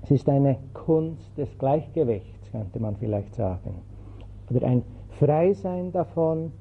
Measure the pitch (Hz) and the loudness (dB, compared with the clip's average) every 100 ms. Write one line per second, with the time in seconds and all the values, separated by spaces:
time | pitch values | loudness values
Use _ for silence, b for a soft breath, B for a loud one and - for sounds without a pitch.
0 | - 139 - 139 139 131 - - - 160 | 4 4 6 4 4 2 -4 -10 2 2
1 | 160 160 - - 139 - 135 151 - - | 2 -6 -12 -8 -8 -2 0 2 0 0
2 | 139 104 - - - 113 101 - 110 101 | 2 0 -4 -16 -10 -8 -6 -4 -4 -2
3 | 107 104 101 - 98 92 - 90 - B | -2 -2 -4 -2 -2 -2 -6 -10 -12 B
4 | B B B - - 120 127 123 - B | B B B -16 0 2 4 2 0 B
5 | B - 143 151 175 202 185 180 180 175 | B 2 4 6 4 4 -2 -4 -2 -2
6 | 165 170 160 160 160 - | -2 2 2 2 -4 -10